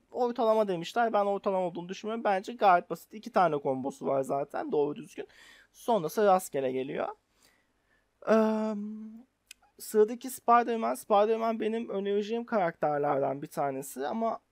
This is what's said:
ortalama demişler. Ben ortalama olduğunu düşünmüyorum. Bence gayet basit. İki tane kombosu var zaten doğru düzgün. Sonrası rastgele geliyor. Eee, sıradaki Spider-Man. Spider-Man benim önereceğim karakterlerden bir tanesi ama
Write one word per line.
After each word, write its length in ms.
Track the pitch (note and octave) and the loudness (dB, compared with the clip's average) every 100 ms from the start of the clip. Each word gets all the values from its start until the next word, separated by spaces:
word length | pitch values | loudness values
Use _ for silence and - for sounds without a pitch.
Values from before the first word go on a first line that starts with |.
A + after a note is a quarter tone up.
| _ | _
ortalama 580 | - A#3+ A#3+ A3+ A3 G#3 | -4 -2 0 2 2 2
demişler. 440 | F3 E3+ A#3 A#3 | -2 -4 -2 0
Ben 120 | G#3+ | 2
ortalama 420 | G3+ G3 G#3 F#3+ F3+ | 2 0 -2 -2 -2
olduğunu 220 | E3+ F3 | -6 -10
düşünmüyorum. 360 | F#3+ G#3+ A3+ | -10 -8 -4
Bence 280 | G#3+ F#3+ G3+ | 0 -2 -2
gayet 380 | A#3+ G#3 F3 F3 | 2 6 6 4
basit. 240 | F3 - | -8 -12
İki 180 | G#3+ A#3 | -16 -2
tane 260 | G#3+ F3 D3 | 2 4 2
kombosu 480 | C#3+ C3 C3 - D3+ | 0 -2 -4 -6 -2
var 160 | C3+ | 0
zaten 500 | C3+ C#3 C#3+ - D#4 | 0 -2 -4 -6 -2
doğru 240 | D#3 C#3+ D3 | 0 0 -2
düzgün. 300 | D3+ - - _ - - _ | -12 -14 -14 _ -20 -20 _
Sonrası 520 | - - A3 D#3 - | -10 -2 0 0 2
rastgele 480 | G#3 F#3 - C#3 C3 | 4 4 2 -4 -2
geliyor. 360 | C3 C3+ E3 - - _ _ _ _ _ _ _ _ _ _ - | -2 -4 -6 -6 -8 _ _ _ _ _ _ _ _ _ _ 2
Eee, 460 | A3 A3 G#3+ G#3+ G#3 G#3 G#3+ A3 A3+ B3+ _ - - _ - | 4 4 0 -2 -4 -8 -10 -14 -18 -20 _ -20 -20 _ -20
sıradaki 520 | - G#3+ G#3+ A#3+ C4 | 0 4 4 2 -12
Spider-Man. 640 | - - A#3+ A#3+ A3+ A3+ | -4 4 4 4 -2 -2
Spider-Man 640 | B3+ - G3+ G#3+ A3 A3+ A3+ | -4 2 4 4 2 0 -2
benim 280 | G#3+ A3+ A#3 | -2 -4 -4
önereceğim 560 | G3 G3+ G3+ G#3 A#3 | -4 -2 -2 -2 -4
karakterlerden 1000 | A#3 A3 E3+ - D3+ D3 C#3+ C#3 C#3 C#3 | -2 0 0 0 -2 0 0 0 -2 -4
bir 60 | D3+ | -8
tanesi 580 | - C#3+ C3+ - - C3+ | -4 -4 -4 -8 -8 -6
ama 340 | A3+ A3+ - _ | -2 -2 -4 _